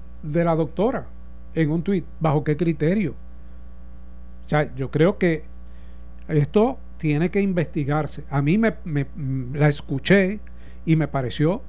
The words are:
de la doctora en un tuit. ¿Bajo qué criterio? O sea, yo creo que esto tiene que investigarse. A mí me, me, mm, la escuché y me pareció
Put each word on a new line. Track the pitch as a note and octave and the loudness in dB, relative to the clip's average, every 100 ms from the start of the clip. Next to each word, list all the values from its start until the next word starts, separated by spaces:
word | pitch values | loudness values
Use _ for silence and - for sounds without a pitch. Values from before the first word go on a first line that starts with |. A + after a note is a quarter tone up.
| - - | -10 -10
de | D#3 E3 | -2 2
la | E3+ | 4
doctora | D#3+ D#3+ - A3+ A3 - - - - - | 2 0 0 0 0 -6 -10 -12 -12 -4
en | E3 D3+ | 0 2
un | E3+ | 2
tuit. | G3 F#3+ - - | 2 0 -2 -2
¿Bajo | D#3+ D3 | 2 2
qué | D3 D3 | 2 2
criterio? | E3+ D#3 D3+ G#3+ D#3+ - - - - - - - - - - - - - | 0 2 2 2 0 -4 -10 -12 -10 -10 -10 -10 -12 -12 -12 -12 -10 -10
O | - | 0
sea, | D3+ B2+ | 2 2
yo | B2+ C3 | -2 -2
creo | C#3+ E3+ F#3+ | 4 4 4
que | F3+ D#3 - - - - - - - - - | 2 0 -4 -10 -10 -10 -10 -10 -10 -10 0
esto | D#3 C#3+ G#3 B3 C4+ - - | 2 4 4 4 2 -8 -4
tiene | D#3 D3 F3+ | 0 2 2
que | G3+ | 2
investigarse. | G3 F3+ D3+ E3 C3+ D3+ D3+ - - | 2 0 0 -2 0 0 -2 -6 -2
A | C#3 | 2
mí | C#3+ G#3 | 4 4
me, | A3+ A3+ | 4 0
me, | F3 C#3+ C3+ - | -2 -2 -2 -4
mm, | C3 C3+ B2 C#3+ | -4 -4 -4 2
la | D3+ | 4
escuché | D3 - C3+ - G3 F#3 G#3+ - - - - | 2 -2 0 6 6 4 -2 -8 -12 -12 -4
y | E3 D#3+ | 2 2
me | D3 | 2
pareció | C#3 B2 - D3+ G3+ | -2 -2 0 0 0